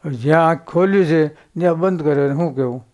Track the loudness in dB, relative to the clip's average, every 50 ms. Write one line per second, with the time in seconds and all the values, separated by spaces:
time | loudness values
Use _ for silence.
0 | -8 -8 -8 -6 -2 2 2 4 4 2 0 -2 -6 -4 0 0 0 2 2 2
1 | 2 2 2 0 0 0 -4 _ _ _ _ -2 0 0 0 0 0 -2 -2 0
2 | 0 0 0 2 0 0 0 -2 -2 -2 -2 -4 -4 -4 -4 -8 -12 _